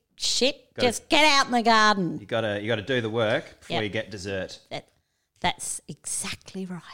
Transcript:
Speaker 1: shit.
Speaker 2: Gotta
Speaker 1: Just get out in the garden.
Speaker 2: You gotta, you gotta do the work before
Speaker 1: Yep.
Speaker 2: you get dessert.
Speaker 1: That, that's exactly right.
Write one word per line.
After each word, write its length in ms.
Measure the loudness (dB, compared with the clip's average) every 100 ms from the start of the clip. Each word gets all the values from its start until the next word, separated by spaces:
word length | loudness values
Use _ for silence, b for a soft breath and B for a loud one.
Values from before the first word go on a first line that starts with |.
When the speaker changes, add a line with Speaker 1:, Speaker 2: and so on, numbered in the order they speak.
| _ -6
Speaker 1:
shit. 580 | -2 0 0 0 _ 0
Speaker 2:
Gotta 120 | 0
Speaker 1:
Just 220 | 0 0
get 140 | 4 6
out 200 | 4 4
in 40 |
the 100 | 2
garden. 560 | 4 6 6 4 0 -4
Speaker 2:
You 60 | -4
gotta, 340 | -2 0 -2
you 60 | -2
gotta 140 | -2
do 200 | 0 0
the 80 | 0
work 500 | 0 0 0 -4 -16
before 160 | -8 -4
Speaker 1:
Yep. 80 |
Speaker 2:
you 60 | -4
get 200 | -4 -6
dessert. 480 | -8 -6 -6 -6 -12 -14
Speaker 1:
That, 160 | -14 -14 _ _ _ _ _
that's 400 | -6 -4 -8 -12 -14
exactly 760 | -16 -10 -8 -8 -12 -12 -12 -10
right. 160 | -12 -16